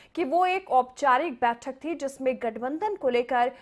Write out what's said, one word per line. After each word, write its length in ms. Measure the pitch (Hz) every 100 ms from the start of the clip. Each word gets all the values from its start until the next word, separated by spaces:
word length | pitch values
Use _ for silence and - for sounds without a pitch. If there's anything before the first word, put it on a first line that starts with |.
| - -
कि 80 |
वो 220 | 277 330 370
एक 260 | 381 381
औपचारिक 600 | 254 254 - 285 254 339
बैठक 420 | 240 240 233 - 262
थी, 120 | 302 302
जिसमें 440 | 269 262 262 254
गठबंधन 520 | 233 220 247 311 427 403
को 140 | 269
लेकर 420 | 240 247 247 247 254